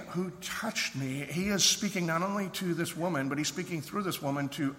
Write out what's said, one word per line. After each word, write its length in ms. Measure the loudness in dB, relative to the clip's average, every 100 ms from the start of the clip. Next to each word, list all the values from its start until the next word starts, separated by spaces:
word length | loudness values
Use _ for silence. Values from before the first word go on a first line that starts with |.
| -2
"Who 240 | -2 -2 -4
touched 560 | -6 -4 -2 0 -2 0
me?" 300 | -2 -2 -2
he 160 | 0 2
is 160 | 6
speaking 440 | 6 4 2 0 2
not 160 | 2
only 260 | 2 0 -2
to 200 | -2 0
this 220 | 0 0 0
woman, 320 | 0 2 0
but 100 | 0
he's 80 | 0
speaking 340 | -2 -4 -4
through 220 | -4 -2
this 180 | -2 0
woman 280 | 0 0 0
to 240 | 0 -2